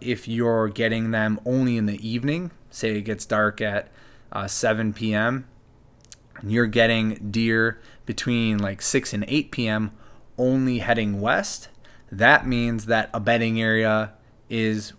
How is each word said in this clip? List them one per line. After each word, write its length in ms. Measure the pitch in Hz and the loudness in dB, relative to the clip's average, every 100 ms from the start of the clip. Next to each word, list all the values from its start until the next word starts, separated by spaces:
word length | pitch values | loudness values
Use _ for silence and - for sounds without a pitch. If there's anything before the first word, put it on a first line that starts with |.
if 260 | 123 117 - | -4 -4 -4
you're 400 | 113 117 113 110 | 0 2 2 0
getting 420 | 101 113 113 113 | 0 0 0 0
them 280 | 113 107 107 123 | 0 0 0 0
only 320 | 131 127 117 | 0 2 2
in 80 | 107 | 0
the 240 | 101 110 | -2 -4
evening, 400 | 120 135 160 175 - - | -4 -2 -2 -6 -12 -18
say 260 | - 113 104 | -6 -4 -2
it 60 | |
gets 240 | 104 107 - | -4 -6 -2
dark 340 | 120 107 101 | 0 2 0
at, 280 | 107 101 - - - - - | -2 -2 -4 -12 -20 -20 -12
uh, 160 | 101 98 | -8 -6
seven 460 | - 117 110 110 | -2 0 0 -2
P 200 | 101 110 | -2 -2
M, 320 | 107 113 131 127 - - - - - - - - - | 0 0 -2 -8 -18 -20 -20 -20 -20 -20 -20 -20 -12
and 140 | 101 | -2
you're 140 | 113 117 | 0 2
getting 640 | 113 113 113 110 - 104 | 4 4 4 0 -2 -4
deer 500 | 107 113 113 113 110 - - - | -2 2 2 2 -2 -12 -14 -8
between, 500 | 110 - 120 113 107 | -6 -2 0 0 0
like, 240 | 101 98 | -2 -4
six 320 | - 139 - | -2 -2 -2
and 100 | 104 104 | -4 -2
eight 240 | 143 143 | -2 -2
P 160 | - 113 | -2 -2
M 240 | 107 107 - - - - - | 0 -2 -8 -20 -20 -14 -2
only 400 | 127 131 131 120 | 0 2 0 0
heading 420 | 110 113 107 101 | 0 0 0 0
west, 480 | 107 160 202 - - - - - - | 0 0 -2 -8 -14 -20 -20 -20 -14
that 360 | 98 117 147 127 | 2 6 6 4
means 400 | 123 117 113 107 | 0 0 -2 0
that 240 | 113 107 | 0 0
a 60 | 113 | -2
bedding 420 | 104 117 113 113 | 0 2 2 0
area 520 | 113 110 110 110 107 - - - - | 2 2 4 2 0 -8 -20 -20 -8
is 440 | 117 110 107 104 | -2 0 -2 -6